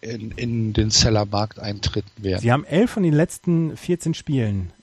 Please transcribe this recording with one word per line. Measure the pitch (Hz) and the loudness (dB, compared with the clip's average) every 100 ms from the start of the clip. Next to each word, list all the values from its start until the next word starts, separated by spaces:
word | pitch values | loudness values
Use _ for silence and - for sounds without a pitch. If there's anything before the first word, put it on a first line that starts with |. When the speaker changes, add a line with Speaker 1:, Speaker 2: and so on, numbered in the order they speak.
Speaker 1:
in, | 113 113 113 | -10 -10 -10
in | - 120 117 110 | -6 -4 -2 0
den | 110 110 | 2 2
Sellermarkt | - 120 107 104 104 107 - | 4 4 4 0 -2 -4 -6
eintreten | 104 101 - 107 95 - | -10 -6 -4 -4 -8 -6
werden. | 98 92 | -4 0
Speaker 2:
Sie | 113 | 2
haben | 135 | 2
elf | - 160 240 | 2 2 2
von | 214 | 2
den | 175 | 2
letzten | 147 175 - 175 165 160 127 | 4 2 -2 0 0 0 -4
vierzehn | - 175 165 | -4 -2 -2
Spielen, | 160 - 135 110 98 87 - | -4 -2 0 0 0 -4 -10